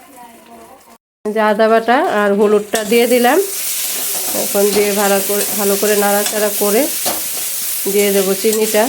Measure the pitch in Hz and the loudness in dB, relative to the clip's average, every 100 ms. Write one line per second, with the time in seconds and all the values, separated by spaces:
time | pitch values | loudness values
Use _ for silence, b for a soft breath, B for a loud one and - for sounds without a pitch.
0 | - 247 240 233 233 233 226 - - - | -20 -20 -20 -20 -20 -20 -20 -20 -20 -20
1 | _ _ 214 214 214 208 220 226 226 254 | _ _ -6 0 0 2 4 4 2 2
2 | 349 208 208 202 208 208 208 226 202 233 | 2 0 2 2 4 2 0 -4 0 2
3 | 240 247 240 311 392 - - - - - | 4 4 4 2 0 -4 -6 -6 -6 -6
4 | - - - 202 208 202 202 202 208 202 | -6 -6 -6 -4 -2 0 2 2 0 0
5 | 202 196 196 202 202 196 202 202 208 208 | 2 0 0 -2 -2 -2 -2 0 2 2
6 | 202 202 208 214 208 202 202 208 311 - | 2 0 0 -2 -2 0 0 2 0 -4
7 | - - - - - - - - 196 202 | -4 -4 -6 -8 -8 -8 -8 -6 -2 0
8 | 202 196 190 190 220 214 214 208 | 2 0 0 0 0 0 0 2